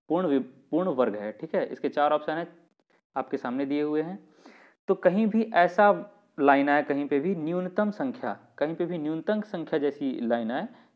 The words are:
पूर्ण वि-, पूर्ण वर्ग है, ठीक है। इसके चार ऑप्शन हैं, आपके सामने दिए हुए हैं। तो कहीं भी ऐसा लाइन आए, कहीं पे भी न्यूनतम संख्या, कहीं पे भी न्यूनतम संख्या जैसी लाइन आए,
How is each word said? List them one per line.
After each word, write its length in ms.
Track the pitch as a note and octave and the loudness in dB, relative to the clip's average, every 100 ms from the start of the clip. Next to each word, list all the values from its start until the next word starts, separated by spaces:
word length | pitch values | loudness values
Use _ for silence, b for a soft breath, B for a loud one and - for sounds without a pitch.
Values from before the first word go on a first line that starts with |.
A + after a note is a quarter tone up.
| _ | _
पूर्ण 160 | E3 F#3 | 0 2
वि-, 160 | C#3 - - _ | 0 -2 -12 _
पूर्ण 180 | D3+ F#3 | -2 0
वर्ग 260 | C3 A#2+ G2+ | 2 0 0
है, 160 | G#2 | -8
ठीक 220 | - E3 | -10 -4
है। 120 | F#3+ B2 | -4 -4
इसके 220 | B2+ C#3+ | -4 -4
चार 220 | D3+ D3 | 0 2
ऑप्शन 200 | D3+ D3+ | 2 -2
हैं, 160 | D#3+ F3 - _ _ _ _ _ C#3 | -6 -8 -14 _ _ _ _ _ -8
आपके 200 | C3 C3 | -6 -6
सामने 300 | B2 B2+ C#3 | -4 -4 -2
दिए 160 | D3 | -2
हुए 200 | D3+ D3+ | 0 -2
हैं। 160 | D#3+ G3+ - B B B B B - | -4 -10 -16 B B B B B -4
तो 60 | F#3 | 2
कहीं 300 | F3+ F#3+ A3 | 4 4 2
भी 220 | A3 A3+ | 2 2
ऐसा 360 | F3 F3 F3 G#3 F3 D#3 - _ - | 4 4 6 6 4 -2 -18 _ 2
लाइन 300 | C#3 C#3 C#3+ | 6 6 6
आए, 140 | C#3+ | 2
कहीं 240 | D3 C#3 C#3+ | 2 -2 0
पे 120 | C#3+ | 0
भी 140 | E3 F#3 | 0 -2
न्यूनतम 540 | D#3 F3 F3+ F3+ G#3 | -2 -4 -2 -2 -2
संख्या, 460 | G3+ C3+ A2+ A#2+ G2+ - - | -2 -6 -4 -8 -8 -14 -6
कहीं 160 | D3 | -4
पे 120 | E3 F3 | -2 -4
भी 120 | F3 | -4
न्यूनतम 420 | D3 D#3+ D#3 G#3+ | -4 -4 -2 -4
संख्या 360 | G3+ F3 D#3 D#3+ | -4 -10 -4 -2
जैसी 380 | C#3+ C#3+ C#3 B2 | -2 -2 -6 -4
लाइन 280 | A#2 A#2 A2 | -2 -2 -2
आए, 160 | C3+ A3 B B | -6 -8 B B